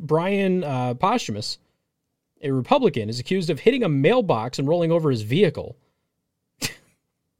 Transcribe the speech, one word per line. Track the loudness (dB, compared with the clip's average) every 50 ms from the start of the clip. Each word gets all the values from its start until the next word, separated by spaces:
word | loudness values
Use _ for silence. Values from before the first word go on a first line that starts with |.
Brian, | -2 0 0 0 2 0 0 0 2 2 0 0 -2
uh, | -2 -4 -2 -2 -4 -2
Posthumus, | 0 0 0 0 0 -2 -4 -6 -6 -6 -8 -10 -12 _ _ _ _ _ _ _ _ _ _ _ _ _ _ _ _
a | -4 -2
Republican, | -2 -2 2 2 2 4 4 2 0 -2 -4 -4
is | -6 -8
accused | -4 -2 -2 -2 0 -2
of | -4 0
hitting | 2 2 2 2 2
a | 0
mailbox | 2 2 4 4 4 4 2 2 0 0 -2 -4 -4 -4
and | 0
rolling | 0 0 2 2 2
over | 2 2 2 0
his | 0 0
vehicle. | -2 -2 2 2 2 2 2 -2 -8 -10 -14 -18 _ _ _ _ _ _ _ _ _ _ _ _ _ _ _ _ -10 -10 -10 -16 _ _ _ _ _ _ _ _ _ _ _